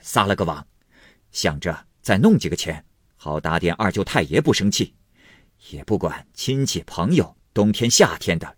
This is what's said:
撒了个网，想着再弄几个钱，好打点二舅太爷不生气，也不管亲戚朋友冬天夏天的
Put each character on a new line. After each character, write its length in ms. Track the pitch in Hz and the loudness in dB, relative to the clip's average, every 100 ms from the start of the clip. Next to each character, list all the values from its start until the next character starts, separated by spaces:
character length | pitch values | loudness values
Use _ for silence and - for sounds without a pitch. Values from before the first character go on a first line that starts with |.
撒 220 | - 113 101 | -4 0 2
了 100 | 95 | 2
个 80 | |
网， 240 | 85 76 - _ _ _ - _ _ | -2 -4 -10 _ _ _ -20 _ _
想 280 | - 95 73 | -4 -4 -2
着 280 | 87 78 - _ | -6 -6 -10 _
再 160 | - 95 | 0 4
弄 200 | 190 165 | 6 4
几 120 | 80 | 2
个 60 | 85 | -4
钱， 300 | 87 78 - _ _ _ | -6 -8 -12 _ _ _
好 220 | 76 76 | -6 -4
打 200 | 78 82 | -2 0
点 140 | 87 - | 0 0
二 160 | 104 | -2
舅 120 | 104 | -2
太 180 | 95 143 | 0 0
爷 200 | 73 98 | 0 0
不 120 | 151 | 2
生 180 | 110 101 | 2 2
气， 240 | - - _ _ _ _ - _ _ - | 0 -4 _ _ _ _ -20 _ _ -18
也 140 | 73 | -14
不 140 | - 104 | -4 -2
管 300 | 82 - - | -2 -6 -16
亲 320 | - - 135 135 | -10 -4 -2 -2
戚 160 | 85 | -4
朋 320 | - - 87 170 | -8 -4 0 2
友 220 | - - _ | 0 -4 _
冬 180 | - 104 | 0 2
天 180 | 101 117 | 2 2
夏 280 | - 202 - | 4 4 2
天 200 | - 82 | -2 -2
的 200 | - | -4